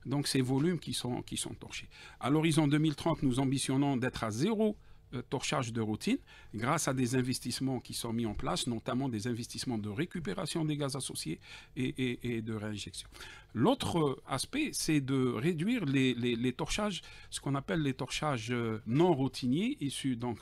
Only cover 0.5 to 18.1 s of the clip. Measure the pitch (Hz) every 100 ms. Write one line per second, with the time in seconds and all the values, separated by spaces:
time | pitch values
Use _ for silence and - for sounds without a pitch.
0.5 | 135 160 175 - 123 123 123 - - -
1.5 | 113 - - - - - - 120 151 165
2.5 | 156 151 151 156 143 175 - 139 123 139
3.5 | 135 - 135 143 131 123 - 113 107 180
4.5 | 214 214 208 - - - 123 - 135 -
5.5 | 151 120 113 107 107 - 269 - - -
6.5 | 104 120 160 - 131 123 127 127 127 127
7.5 | 117 131 123 - 117 117 113 113 107 139
8.5 | 175 - 117 - 123 135 110 113 117 117
9.5 | - - 113 104 101 175 185 165 190 170
10.5 | 175 156 147 139 139 - 151 156 170 -
11.5 | - - - 127 - 127 120 120 117 110
12.5 | 110 107 104 - - - - - - -
13.5 | - 156 - - 180 147 127 - 135 -
14.5 | 269 294 - - 156 131 135 127 117 147
15.5 | 165 190 254 151 135 131 120 123 113 127
16.5 | - 156 - 208 170 - - - - 147
17.5 | 139 139 185 143 131 131